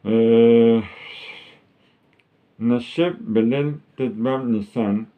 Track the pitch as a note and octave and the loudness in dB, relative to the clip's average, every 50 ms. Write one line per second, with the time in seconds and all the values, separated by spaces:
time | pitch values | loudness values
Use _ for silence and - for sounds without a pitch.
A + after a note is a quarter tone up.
0 | _ G#2 A3 A3+ A2+ A2+ A#2 A#2 A#2 A#2 A#2 - A#2 A#2 A#2 A2+ G#2 - - - | _ 0 0 2 2 4 4 6 6 6 6 6 6 4 2 2 -2 -6 -14 -20
1 | - - - - - - - - - - - _ _ _ _ _ _ _ _ _ | -20 -20 -20 -20 -20 -20 -20 -20 -20 -20 -20 _ _ _ _ _ _ _ _ _
2 | _ _ _ _ _ _ _ _ _ _ _ - A2 A#2 A#2+ A#2+ A#2+ - - D#3+ | _ _ _ _ _ _ _ _ _ _ _ -6 -2 -2 -2 -2 -4 -8 -4 -2
3 | E3+ F3 E3+ - - - G#2+ A2+ A2+ A#2 B2+ C#3 C#3+ D3 D3 D3 _ _ _ - | -2 -2 -4 -8 -10 -2 0 0 2 2 0 -2 -2 -4 -6 -10 _ _ _ -6
4 | C3 B2 G#2 A2 A2+ C3 C3 C3+ C3 A#2+ A2+ G#2+ G2+ - _ B2 A2+ G#2 G2+ G#2+ | -6 -6 -4 -4 -4 -2 -2 -2 -2 -2 -4 -4 -4 -6 _ -4 -2 -2 -2 -4
5 | A2+ - _ | -4 -10 _